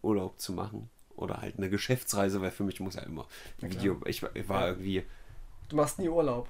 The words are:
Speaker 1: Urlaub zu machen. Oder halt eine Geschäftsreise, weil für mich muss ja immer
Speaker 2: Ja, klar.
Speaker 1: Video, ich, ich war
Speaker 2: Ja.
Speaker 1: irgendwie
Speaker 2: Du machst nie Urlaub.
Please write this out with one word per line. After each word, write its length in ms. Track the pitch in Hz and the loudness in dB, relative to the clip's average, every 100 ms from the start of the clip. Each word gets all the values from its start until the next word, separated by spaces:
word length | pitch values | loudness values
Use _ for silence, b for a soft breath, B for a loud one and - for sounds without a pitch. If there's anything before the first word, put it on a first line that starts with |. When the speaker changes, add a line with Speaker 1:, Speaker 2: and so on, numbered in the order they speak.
Speaker 1:
Urlaub 380 | 107 101 92 - | 2 2 2 -4
zu 120 | - | -6
machen. 380 | 87 101 107 113 - - - | -4 -4 -6 -10 -16 -16 -6
Oder 260 | 92 - | -4 -4
halt 160 | - - | -4 -2
eine 120 | 95 | 0
Geschäftsreise, 720 | 101 - 127 - 101 98 98 | 2 2 2 2 4 4 4
weil 80 | 92 | 0
für 140 | - | 0
mich 160 | 101 - | -2 -2
muss 160 | 95 - | -6 -6
ja 80 | |
immer 240 | - 78 - B B B | -8 -8 -10 B B B
Speaker 2:
Ja, 60 | 87 | -6
klar. 40 | 92 | 2
Speaker 1:
Video, 220 | 98 90 - | 2 2 0
ich, 180 | - - | -2 -4
ich 160 | - 92 | -4 0
war 120 | 95 | 2
Speaker 2:
Ja. 60 | 90 | 2
Speaker 1:
irgendwie 340 | 92 95 92 - b b b b - - | 2 0 0 -2 b b b b -12 0
Speaker 2:
Du 60 | 151 | 2
machst 240 | 147 - | 2 2
nie 100 | 175 | 2
Urlaub. 400 | 170 147 120 | 4 4 2